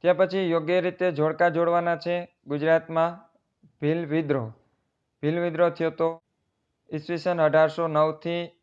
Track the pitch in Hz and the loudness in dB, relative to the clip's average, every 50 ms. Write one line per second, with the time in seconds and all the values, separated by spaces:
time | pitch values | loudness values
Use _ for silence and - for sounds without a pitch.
0 | - 170 180 170 190 180 180 190 190 175 165 165 156 151 175 185 170 180 180 - | 4 2 4 4 2 0 2 -2 -2 0 0 -2 0 0 0 0 0 -2 -4 -2
1 | 180 180 160 143 151 156 160 156 175 175 156 165 170 165 170 170 170 170 170 156 | -2 -2 0 0 0 -2 2 2 2 2 2 2 0 2 2 0 0 0 -2 -2
2 | - 175 175 175 175 - _ _ _ - 143 147 143 160 160 165 160 160 165 165 | -4 -4 -4 -4 -6 -10 _ _ _ -8 -6 -2 2 2 2 2 2 -2 -2 -2
3 | 165 170 170 185 - _ _ _ _ _ _ _ _ _ _ _ - 147 160 170 | 0 -2 -2 -8 -20 _ _ _ _ _ _ _ _ _ _ _ -2 -2 -2 -2
4 | 170 147 147 160 160 143 143 135 113 113 110 _ _ _ _ _ _ _ _ _ | -2 -2 -2 -2 0 0 -2 -2 -2 -8 -12 _ _ _ _ _ _ _ _ _
5 | _ _ _ _ - 151 160 170 170 175 156 156 175 170 160 - 165 160 156 - | _ _ _ _ -4 -2 -2 0 -2 -4 0 2 2 2 2 0 -4 -4 -2 0
6 | 170 160 165 165 _ _ _ _ _ _ _ _ _ _ _ _ _ _ - 156 | -2 -2 -2 -6 _ _ _ _ _ _ _ _ _ _ _ _ _ _ -10 -10
7 | 151 - 170 165 - 180 175 170 160 151 147 156 160 156 151 - 170 160 156 151 | -6 -6 -8 -4 -2 -4 0 2 2 4 4 4 4 4 2 -2 -4 -2 2 2
8 | 156 156 156 156 - 170 170 175 170 170 _ _ | 0 0 0 -6 -8 -6 -6 -6 -6 -8 _ _